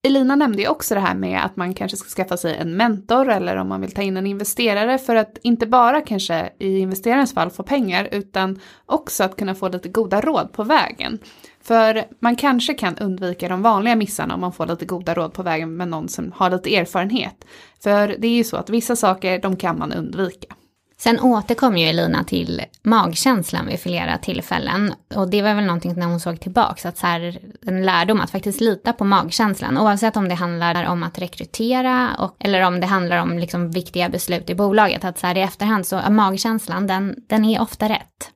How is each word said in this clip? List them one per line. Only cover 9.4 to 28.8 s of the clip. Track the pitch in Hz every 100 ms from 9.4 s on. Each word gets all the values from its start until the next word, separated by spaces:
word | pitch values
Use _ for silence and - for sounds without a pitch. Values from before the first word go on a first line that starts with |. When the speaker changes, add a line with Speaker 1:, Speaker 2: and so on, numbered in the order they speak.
| 196
Speaker 1:
få | 190 185
lite | 180 -
goda | 214 208 202
råd | 269 262 -
på | -
vägen. | 214 302 180 - - 220 - - - _
För | - 226 220 220 220 -
man | 233 240
kanske | 285 247 247
kan | 302 190 170
undvika | 202 185 185 175 180
de | 185
vanliga | 226 202 220 226
missarna | 202 - -
om | 180
man | 180
får | - 170
lite | 170
goda | - 180 170
råd | 170 160
på | -
vägen | 185 160 160 165
med | 180
någon | 160 170
som | - 165 -
har | 185
lite | 180 - 202
erfarenhet. | 175 185 190 240 - - - - - _
För | 208 202 208 -
det | 226
är | 233
ju |
så | 226 -
att | -
vissa | 226 233 240
saker, | 202 190 185 180
de | 190 185
kan | 185 165
man | 156
undvika. | 170 160 180 185 - - - _ _ _ _
Speaker 2:
Sen | 233 233
återkom | 254 226 202 233 262 180
ju | 160
Elina | 165 - -
till | 160 180 165 170 - _
magkänslan | 220 226 180 165 269 233 165 - -
vid | 175
flera | 180 175 170 80
tillfällen. | - 170 - - - 190 202 - _
Och | 208 185
det | 208
var | 202
väl | 208
någonting | 202 175 175 175
när | 175
hon | 170
såg | 175 165
tillbaks, | 185 208 - - 175
att | 175
så | 175
här, | 170 175 180 - - -
en | 185 190
lärdom | 175 180 214
att | -
faktiskt | 196 202 190
lita | 226 196